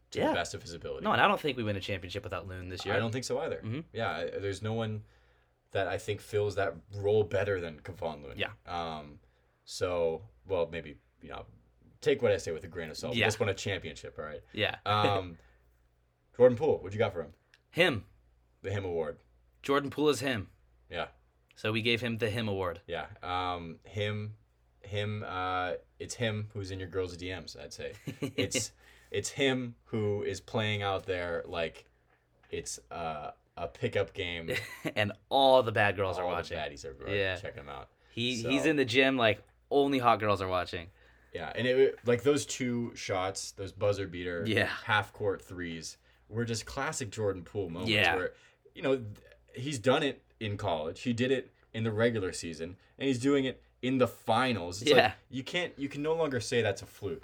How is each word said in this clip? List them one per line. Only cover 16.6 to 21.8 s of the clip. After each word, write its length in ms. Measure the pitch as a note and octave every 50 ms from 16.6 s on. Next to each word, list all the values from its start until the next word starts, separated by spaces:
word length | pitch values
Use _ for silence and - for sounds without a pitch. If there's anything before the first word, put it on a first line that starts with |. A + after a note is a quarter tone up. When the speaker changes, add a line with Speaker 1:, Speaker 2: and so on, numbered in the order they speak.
| D#3 D3 G#2+ -
Speaker 1:
what 100 | F2+ F#2 G2
you 60 | G#2+
got 140 | A2+ G2+ F2
for 80 | E2+
him? 120 | D#2+ D2 - _ _ _ - _ _ _
Speaker 2:
Him. 340 | - D#3 F3 F3+ C#3 G#2 - - _ _ _ _ _ _ _ _ _ _
Speaker 1:
The 100 | - F#2+
Him 140 | G2 G#2 G2
Award. 320 | F#2 E2+ E2 D#2+ D2 C#2+ - _ _ _ _ _ _ _ _
Speaker 2:
Jordan 280 | - - C#3 C#3+ C#3+ C#3
Poole 200 | A2+ - D3 D3+
is 100 | C#3+ A2
him. 280 | B2+ C#3 B2+ G#2 F2 - - _ _ _ _ _ _ _
Speaker 1:
Yeah. 180 | E2+ E2+ D#2 - - _ _ _ _ _ _ _ _
Speaker 2:
So 160 | - - -
we 100 | - A#2